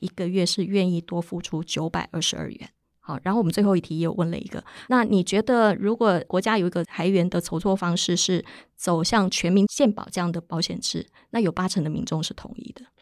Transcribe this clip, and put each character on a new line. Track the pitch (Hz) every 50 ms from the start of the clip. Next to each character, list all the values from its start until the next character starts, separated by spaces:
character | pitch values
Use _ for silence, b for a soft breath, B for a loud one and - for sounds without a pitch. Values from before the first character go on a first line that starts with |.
一 | - 185
个 | - - 185
月 | 175 180 196 175
是 | 175 - - 180
愿 | 185 196 202 185 180
意 | 175 170 170
多 | - 175 170
付 | 170 - - 170
出 | 160 - - 156 165
九 | - - 156 156 165
百 | - 175 - - -
二 | -
十 | - - -
二 | - - -
元。 | - - - - - _ _ _ _ _
好， | _ - 156 - -
然 | 185 202
后 | 240
我 | 214
们 | 165 -
最 | - 202
后 | 202 190
一 | 175
题 | - - 160 160
也 | 165
有 | 165 -
问 | - 170 165
了 | 170 -
一 | - 196
个， | - - B B B B B B
那 | 247 247 226
你 | - - 185 180
觉 | - 190 208 214
得 | - 247 233 226 214 180
如 | - 196 202 226
果 | 233 233 214 180 170 -
国 | - - 185
家 | 190 180 220
有 | 214 175
一 | 175
个 | 175 175 165
裁 | - - - 165
员 | 185 196 180 170 180
的 | - 175
筹 | 170 - - 160
措 | - 202 190
方 | 190 185 175 170
式 | 175 - - 175
是 | 170 - - 185 165 B B B B B B B
走 | - - 185 175 165 170
向 | - - 220 190 -
全 | - - - 170 185
民 | 202 196
健 | 214 - - 285 220 208
保 | - - -
这 | - 185
样 | 175 170 170
的 | 170
保 | 165 - - 160 165
险 | - 160 -
制， | - - - 165 - b b b b b
那 | - 233
有 | 220 170 160
八 | - 180 185
成 | - 190 147
的 | 156
民 | 156 151 156
众 | - 156 160 165
是 | - -
同 | - - - -
意 | - - - -
的。 | - 247 _ _ _